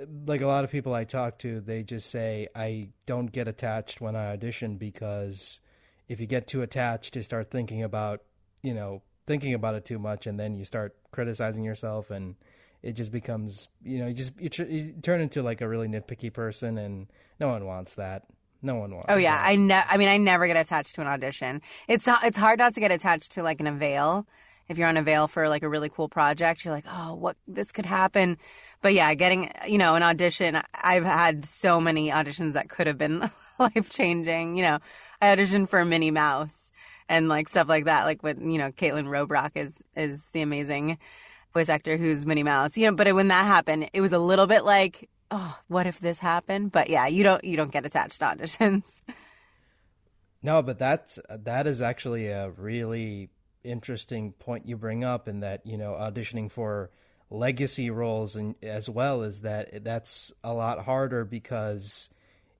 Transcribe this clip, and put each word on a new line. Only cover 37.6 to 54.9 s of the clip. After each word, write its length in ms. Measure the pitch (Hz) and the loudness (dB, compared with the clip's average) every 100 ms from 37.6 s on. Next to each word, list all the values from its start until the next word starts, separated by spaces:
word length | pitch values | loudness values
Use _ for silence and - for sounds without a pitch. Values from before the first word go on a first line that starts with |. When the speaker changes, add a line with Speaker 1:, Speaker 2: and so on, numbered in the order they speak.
| 156 | 4
Speaker 2:
like 180 | 156 151 | 4 4
that. 200 | 147 156 | 4 4
Like, 180 | 156 | 0
with, 160 | 151 131 | -4 -4
you 180 | 160 160 | -2 -2
know, 140 | 139 | -2
Caitlin 360 | - 165 151 139 | 0 0 0 -2
Robrock 440 | 143 143 147 147 151 | -2 0 0 0 -4
is, 280 | 143 - - - | -8 -8 -10 -6
is 320 | 151 143 - | -4 -4 -6
the 120 | 165 | -4
amazing 560 | 147 143 143 143 151 165 - - - - _ | -2 -2 -4 -2 -2 -4 -8 -20 -20 -20 _
voice 160 | 170 165 | 0 2
actor 280 | 151 165 160 | 2 0 0
who's 280 | 165 143 151 | 2 0 0
Minnie 180 | 151 | 0
Mouse. 340 | 147 139 147 220 | 2 2 2 4
You 120 | 220 | 4
know, 60 | 180 | 6
but 180 | 202 | 6
when 160 | 190 196 | 6 6
that 160 | 185 202 | 6 6
happened, 440 | 180 156 156 156 | 6 4 0 -2
it 80 | 190 | 0
was 120 | 190 | 2
a 60 | 175 | 4
little 280 | 175 190 196 | 6 6 8
bit 160 | 220 | 6
like, 460 | 208 196 190 - - _ - | 8 6 6 -2 -20 _ -8
"Oh, 260 | 208 175 - - | -6 -6 -10 -2
what 200 | 180 180 | 0 0
if 120 | - | -2
this 200 | 170 170 | -4 -2
happened?" 520 | 180 170 - 196 202 | 0 0 0 -2 2
But 180 | 180 - | 2 4
yeah, 180 | 156 131 | 4 4
you 160 | 180 | 4
don't, 200 | 196 190 | 6 4
you 140 | 180 160 | 2 -2
don't 140 | 143 | -2
get 140 | 147 139 | -2 -2
attached 340 | 147 - - | -2 -2 -2
to 60 | 135 | -2
auditions. 760 | 78 160 - 214 196 - - - | -2 -6 0 2 2 -2 -10 -14
<laughs> 40 | - - _ _ _ _ _ _ _ _ _ _ _ | -20 -20 _ _ _ _ _ _ _ _ _ _ _
Speaker 1:
No, 200 | 143 156 | 2 2
but 180 | 131 107 | 2 0
that's, 400 | 127 156 - - - | 0 0 -2 -18 -16
that 380 | 110 110 127 151 | -12 -4 -2 0
is 140 | 123 | 0
actually 460 | 120 127 123 117 104 | -2 -4 -4 -4 -4
a 220 | 101 98 | -4 -6
really 800 | 90 104 117 113 113 110 101 95 _ _ _ | -8 -6 -4 -4 -4 -6 -8 -12 _ _ _
interesting 680 | 120 120 - 113 - 117 104 | -12 -10 -8 -10 -8 -8 -8
point 340 | - - 117 - | -10 -10 -10 -8
you 100 | 113 | -8
bring 260 | 113 | -6